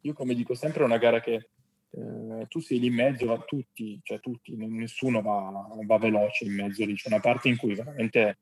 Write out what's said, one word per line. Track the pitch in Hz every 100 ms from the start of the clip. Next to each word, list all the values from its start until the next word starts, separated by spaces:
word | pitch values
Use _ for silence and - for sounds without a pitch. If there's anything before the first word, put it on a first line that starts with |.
io | 151
come | 147 127
dico | 123 117
sempre, | 123 156 165
è | 135
una | 117
gara | 117 113
che, | - 113 - _ _ _ _
eh, | - - 113 113 113 107
tu | 165
sei | - 127
lì | 120
in |
mezzo | 120 127 127 120
a | 117
tutti, | - 143 127 - 110 101
cioè | - 120
tutti, | - 117 - 127
n-, | 110 113
nessuno | 113 - 131 117
va, | 104 104 95 98 101 110
va | 107 110
veloce | 110 104 104 -
in | 107
mezzo | 101 101 98
lì, | 104
c'è | 101 -
una | 107
parte | 120 123 131
in | 120
cui | 117
veramente | 98 127 147 113 127 107 98